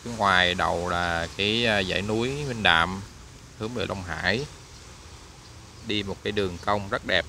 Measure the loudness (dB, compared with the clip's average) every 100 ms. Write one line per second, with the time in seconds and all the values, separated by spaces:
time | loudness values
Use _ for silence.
0 | -8 2 6 6 6 4 2 2 0 0
1 | 0 0 -2 -2 0 2 2 2 2 -2
2 | 0 0 0 -2 -4 2 6 6 4 0
3 | -8 -16 -18 -20 -20 -8 -6 -4 -4 -4
4 | -6 -2 0 0 -2 -10 -18 -20 -20 -20
5 | -18 -20 -20 -20 -20 -20 -20 -16 -4 -2
6 | -2 -6 -4 0 -2 -2 -2 -2 0 -4
7 | 0 0